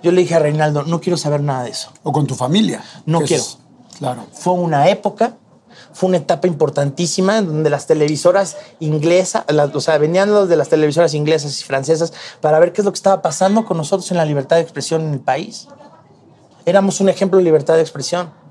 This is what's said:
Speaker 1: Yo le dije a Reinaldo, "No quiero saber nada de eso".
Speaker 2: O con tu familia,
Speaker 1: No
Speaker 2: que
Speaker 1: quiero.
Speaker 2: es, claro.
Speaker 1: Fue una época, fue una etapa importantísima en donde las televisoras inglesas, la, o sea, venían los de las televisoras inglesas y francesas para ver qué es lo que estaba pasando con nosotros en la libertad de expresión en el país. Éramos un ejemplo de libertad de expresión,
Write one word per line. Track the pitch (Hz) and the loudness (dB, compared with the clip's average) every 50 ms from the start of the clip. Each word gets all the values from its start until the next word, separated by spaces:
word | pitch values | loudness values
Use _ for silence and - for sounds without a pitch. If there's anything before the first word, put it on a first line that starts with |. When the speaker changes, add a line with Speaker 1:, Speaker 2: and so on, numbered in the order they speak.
Speaker 1:
Yo | - 170 | 2 2
le | 175 185 | 2 2
dije | 180 - 170 | 2 2 2
a | 165 | 2
Reinaldo, | 151 147 147 156 151 151 151 147 | 2 2 2 2 0 0 0 -2
"No | 139 160 170 165 | -2 -2 -4 -4
quiero | 170 185 175 | -2 -2 -4
saber | 151 - 151 147 147 | -2 -2 -2 -2 -2
nada | 143 143 135 131 123 | -2 -2 -4 -4 -6
de | 117 | -8
eso". | 107 - - - - - | -10 -12 -12 -14 -18 -10
Speaker 2:
O | _ 156 | _ -4
con | 131 151 147 | -2 -2 -2
tu | 135 135 | -2 -2
familia, | - 123 131 156 208 220 175 - 110 - - - - - | -4 -2 0 2 2 2 0 -2 -6 -10 -18 -20 -12 -4
Speaker 1:
No | - 160 165 | -2 0 0
Speaker 2:
que | 151 | 2
Speaker 1:
quiero. | 127 165 139 117 | 0 0 0 -2
Speaker 2:
es, | - - _ _ _ _ _ _ _ - - | -4 -12 _ _ _ _ _ _ _ -14 -8
claro. | 147 131 123 120 - - | -6 -6 -6 -8 -12 -20
Speaker 1:
Fue | - - - 180 | -20 -6 -2 -2
una | 180 175 175 165 156 139 147 175 | 0 0 0 0 2 4 4 4
época, | 208 - - 208 - - 226 233 - _ _ _ _ _ _ _ - - - _ - | 2 2 -2 -8 -2 -2 -2 -2 -2 _ _ _ _ _ _ _ -20 -20 -20 _ -6
fue | - - 185 | -4 0 0
una | 185 175 | 0 0
etapa | 147 - 175 151 - | 0 -2 -2 0 0
importantísima | 180 165 143 156 143 - 147 143 143 139 - 175 165 - - 185 190 208 226 | -2 0 0 -2 0 0 -2 -2 -2 -2 -4 -4 -4 -2 0 0 2 2 0
en | 202 | 0
donde | 165 151 151 156 151 | -2 -2 0 0 0
las | 143 143 - | 0 -2 0
televisoras | - 160 156 151 147 156 143 - 175 180 196 196 - - - - - - _ | 0 2 2 2 0 0 2 2 2 2 2 0 -2 -6 -16 -20 -20 -14 _
inglesas, | 165 151 151 156 147 165 175 180 185 180 - - - - | -4 -2 -2 0 2 2 2 2 2 0 -4 -6 -2 0
la, | 151 151 147 | 2 2 2
o | 143 143 143 | 2 0 -4
sea, | 139 - 156 | -2 0 2
venían | 151 147 156 170 185 196 208 | 2 2 2 2 0 2 4
los | 208 208 196 180 | 4 2 4 4
de | 175 | 2
las | 156 139 - | 2 2 2
televisoras | - 156 151 151 143 160 170 156 147 | 2 2 2 2 4 2 2 2 2
inglesas | 151 147 151 160 156 143 147 135 - | -2 0 0 0 0 -2 -6 -10 -10
y | - | -8
francesas | - 139 135 135 151 160 156 170 160 - - - - - - | -4 -4 -4 0 0 0 0 0 -4 -6 -14 -18 -20 -16 -4
para | - 156 151 156 | 0 2 4 4
ver | 175 175 | 4 2
qué | 175 - | 2 -2
es | 202 | -2
lo | 202 | -2
que | 185 | -4
estaba | - - 196 196 185 | 0 0 0 0 2
pasando | - 170 147 - 185 190 208 226 226 | 0 -4 -2 0 0 2 2 0 0
con | - 185 165 | -2 -4 -4
nosotros | 156 - - 180 185 - | -2 -2 -4 -4 -2 -2
en | 185 170 | -2 -2
la | 160 | 0
libertad | 151 147 143 135 135 165 | 0 -2 -4 0 2 0
de | 170 | 0
expresión | 165 165 - 143 131 - 165 160 | 0 -2 -8 -10 -6 -4 -4 -2
en | 160 156 147 | -2 -4 -6
el | 127 | -4
país. | - - 127 143 185 226 - - - - - - - - - - _ _ - _ _ - _ _ _ _ _ _ - | -4 -4 -4 -4 -6 -10 -14 -18 -20 -20 -20 -20 -20 -20 -20 -20 _ _ -20 _ _ -20 _ _ _ _ _ _ -4
Éramos | 170 180 196 196 196 - - | 2 2 2 2 2 0 0
un | 196 196 | 0 0
ejemplo | 185 - 196 190 185 190 | 2 0 -2 2 2 2
de | 180 | 4
libertad | 170 156 151 143 143 160 | 4 2 2 2 2 2
de | 160 | 2
expresión, | 160 156 - 147 131 - - 175 180 160 - _ _ - | 2 0 -4 -10 -6 -6 -4 -6 -6 -8 -14 _ _ -20